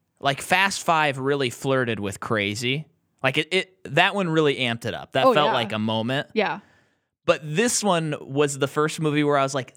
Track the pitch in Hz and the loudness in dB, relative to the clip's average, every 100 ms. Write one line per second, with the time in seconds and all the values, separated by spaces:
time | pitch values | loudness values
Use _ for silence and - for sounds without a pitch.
0 | _ _ 139 139 - 185 196 - - 160 | _ _ -2 -2 0 2 2 0 0 2
1 | 151 135 135 143 131 - 135 131 117 107 | 2 0 -2 0 -2 -2 0 0 0 -2
2 | 101 - - 110 101 107 123 143 156 _ | -6 -8 -4 -2 -2 -2 -4 -4 -6 _
3 | _ _ 131 147 160 185 180 _ - 143 | _ _ -2 0 0 -2 -2 _ -2 2
4 | 190 202 175 160 151 120 123 117 113 78 | 2 2 0 2 2 2 -2 -2 -6 -8
5 | - 131 262 208 147 123 110 110 110 110 | -4 2 4 4 2 0 -2 -2 -2 -2
6 | 113 139 - 220 185 170 - _ _ _ | -2 -4 -4 -4 -4 -6 -14 _ _ _
7 | _ _ - 160 151 156 240 - 208 170 | _ _ 0 0 0 0 2 2 2 0
8 | 160 147 - 139 147 139 135 151 156 - | 0 -6 -4 0 0 2 -2 0 -2 0
9 | 156 151 147 143 135 139 123 | 0 2 2 2 0 -2 -8